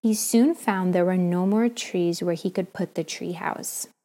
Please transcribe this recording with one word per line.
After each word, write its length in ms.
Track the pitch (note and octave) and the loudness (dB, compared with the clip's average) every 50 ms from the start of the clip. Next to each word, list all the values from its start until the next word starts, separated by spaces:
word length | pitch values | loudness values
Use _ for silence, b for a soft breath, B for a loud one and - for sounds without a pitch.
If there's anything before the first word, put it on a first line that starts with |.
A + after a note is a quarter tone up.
| - | 2
He 100 | A3 G#3+ | 0 0
soon 400 | G#3+ - - - A3+ B3 D4+ E4+ | 0 0 2 4 6 6 4 2
found 400 | - - A#3 G3 F#3 F#3 F#3 F3+ | 0 -2 -2 0 2 0 2 4
there 160 | F3+ F3 F#3 | 4 4 4
were 80 | F#3 | 2
no 300 | F#3 F3+ F3 F3 F3+ F#3 | 2 2 2 2 2 2
more 200 | G3 G3+ A3 A#3 | 2 2 2 2
trees 540 | A#3+ A#3 - - - - F3+ F3 E3+ E3+ - | 0 0 -4 -10 -4 -2 0 0 0 0 -2
where 140 | F3+ F3 E3 | -2 -2 -4
he 160 | D#3+ - F#3 | -2 -4 -4
could 200 | F#3 G3+ F3+ - | -2 -2 -6 -4
put 220 | - - F#3 - _ | -6 -6 -6 -4 _
the 100 | E3+ D#3+ | -8 -6
treehouse. 840 | - - - - E3+ F3 E3+ - - - - - - - - - - _ _ | -6 -8 -10 -8 -8 -8 -6 -6 -6 -6 -6 -8 -10 -10 -10 -12 -12 _ _